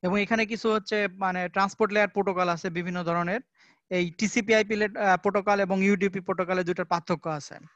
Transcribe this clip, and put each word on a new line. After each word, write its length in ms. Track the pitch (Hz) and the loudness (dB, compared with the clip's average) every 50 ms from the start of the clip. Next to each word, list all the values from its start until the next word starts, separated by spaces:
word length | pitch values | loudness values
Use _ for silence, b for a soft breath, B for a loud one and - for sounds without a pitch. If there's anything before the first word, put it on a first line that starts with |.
এবং 200 | - 180 185 208 | 0 0 0 0
এখানে 240 | 202 - 233 220 220 | 2 2 0 0 0
কিছু 260 | 208 233 - - 226 214 | -2 -4 -4 0 0 0
হচ্ছে 340 | 214 202 - 220 208 208 196 | 0 -2 -2 -2 -2 -2 -2
মানে 420 | 180 190 190 185 180 185 180 175 | -4 -4 -4 -4 -2 -2 -6 -4
ট্রান্সপোর্ট 440 | - 196 196 196 - _ 220 202 202 | 0 0 0 0 2 _ 0 2 4
লেয়ার 160 | 214 208 196 | 2 2 2
প্রোটোকল 400 | _ 202 196 202 185 180 180 175 | _ -2 -2 0 0 0 0 0
আছে 200 | 170 165 - 190 | 0 -2 -4 -6
বিভিন্ন 340 | 165 175 175 180 180 180 175 | -4 -4 -6 -4 -4 -4 -4
ধরনের। 380 | 165 170 175 175 175 190 240 - _ b b b b b b b _ | -2 -2 -2 0 -2 -4 -6 -6 _ b b b b b b b _
এই 220 | 185 180 180 170 | -2 -2 -2 -2
টিসিপি 440 | 165 - 220 202 - 247 202 208 220 | -2 -4 -4 0 0 0 2 4 4
আইপি 200 | 220 214 208 220 | 4 4 2 0
লে-, 240 | 208 208 208 208 - | 0 0 -2 -2 0
আহ, 180 | 208 196 185 175 | 2 2 2 4
প্রোটোকল 420 | - 202 190 208 190 208 202 202 | 2 0 0 0 2 2 2 2
এবং 240 | 202 180 190 190 190 | 2 0 2 2 4
ইউডিপি 360 | 196 202 190 196 202 185 196 | 4 4 4 2 -2 -2 -4
প্রোটোকলে 440 | 180 - 190 170 185 170 185 185 185 | -4 -4 -2 -2 -2 -2 0 -2 0
দুটার 220 | 170 180 180 180 | -2 -2 -4 -2
পার্থক্য 440 | - 175 170 160 - 185 151 - 165 | -2 -2 -2 0 -2 -4 -2 -2 -6
আছে 260 | 156 147 139 - - - - 160 _ | -6 -6 -8 -12 -18 -20 -20 -20 _